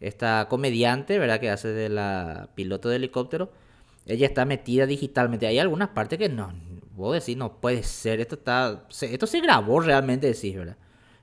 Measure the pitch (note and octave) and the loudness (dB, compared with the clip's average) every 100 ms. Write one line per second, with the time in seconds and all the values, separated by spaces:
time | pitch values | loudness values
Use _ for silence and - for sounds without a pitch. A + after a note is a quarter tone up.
0 | G2 - A2+ A2 G#2+ B2+ C#3 A#2 A#2+ B2+ | -10 -4 0 0 2 0 0 2 2 2
1 | C#3 G3 C3 A2 A2+ G2+ A2+ A2 G#2+ G#2 | 0 0 2 0 0 -2 -2 -4 -2 -2
2 | G2+ F#2+ E2+ D#2+ F#2+ - F#2+ F#2+ A#2+ B2 | -2 -2 -4 -8 -12 -8 -6 -4 -2 -2
3 | B2+ C3 B2+ D#3+ F#3 - - - _ _ | -2 -4 -4 -4 -6 -8 -20 -20 _ _
4 | - A#2 C3+ B2+ C3 C3+ - B2+ C3+ C#3 | -6 2 2 4 0 0 0 2 2 0
5 | C3+ - B2 A2+ A2 A#2+ F3+ D#3 G3+ - | -2 0 2 2 0 2 2 0 -2 -2
6 | G#2+ E3 G#3 A#2+ F#2+ F2 E2 F2+ - F#2 | -4 -2 -2 -2 -6 -10 -14 -16 -16 -8
7 | G2 E3 C#3+ B2 A#2 - A#2+ B2 - - | -4 -2 -4 -6 -6 -4 0 0 -2 -4
8 | A2 A2 A#2 D#3 - B2 B2+ G2+ - - | -2 -2 -2 -6 0 2 0 -2 -12 -8
9 | B2+ C3 A3 E4+ E4 C#3+ G#2 C#3+ E3 C#3 | -6 -2 0 2 6 6 6 4 6 4
10 | C3+ B2+ C#3 A#2 G2+ F#2 E2+ - _ _ | 4 0 0 0 -4 -8 -10 -14 _ _
11 | _ _ | _ _